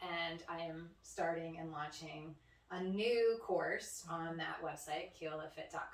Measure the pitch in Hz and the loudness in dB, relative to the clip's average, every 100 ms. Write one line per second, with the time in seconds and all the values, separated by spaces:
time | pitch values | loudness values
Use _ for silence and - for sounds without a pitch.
0 | 180 170 165 165 - 170 165 160 170 - | -2 0 0 -2 -6 -4 -4 -4 -8 -14
1 | - - 170 165 165 160 160 151 151 - | -12 0 2 2 0 -4 -6 -4 -4 -6
2 | 160 151 160 151 - - _ 180 185 196 | -10 -8 -10 -12 -18 -20 _ -2 2 4
3 | 226 233 226 226 - - - - - - | 6 8 8 6 4 4 4 2 -2 -8
4 | 170 165 165 165 165 160 160 151 - 156 | -4 -2 -2 0 -2 -2 -2 -4 -2 -2
5 | 175 - 160 156 156 156 - - - | -4 -4 -4 -4 -6 -8 -6 -4 -6